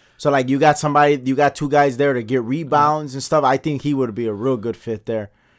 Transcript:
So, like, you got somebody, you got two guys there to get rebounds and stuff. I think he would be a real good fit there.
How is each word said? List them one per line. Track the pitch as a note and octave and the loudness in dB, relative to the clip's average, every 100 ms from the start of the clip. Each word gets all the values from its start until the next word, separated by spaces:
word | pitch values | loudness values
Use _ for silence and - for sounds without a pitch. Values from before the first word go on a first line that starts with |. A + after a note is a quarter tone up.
| _ - | _ -6
So, | D3 | 0
like, | C#3 B2+ | 0 0
you | C3+ | 4
got | D3+ C#3+ | 4 4
somebody, | D3+ D3 D3 C#3+ | 2 4 4 2
you | B2+ | 0
got | C3 C#3+ | 0 0
two | - D3 | 0 0
guys | D3 C#3+ B2 | 2 2 2
there | C#3+ | 0
to | B2 | 0
get | A2 B2+ | -2 -2
rebounds | A2+ D3+ C#3+ D3 D3 D3+ D3 | -2 -4 0 2 2 0 -6
and | C3+ | -10
stuff. | - D#3 | -2 0
I | C3+ C3+ | 2 0
think | D#3 C#3 | -2 -4
he | D3 | -2
would | C3+ A#2+ | -2 -2
be | G#2 A2+ | -4 -6
a | |
real | G2+ C3 B2 | -4 -2 -2
good | A2+ G#2+ | -4 -8
fit | A#2+ G#2+ - | -8 -8 -6
there. | A2 G2+ _ _ | -6 -8 _ _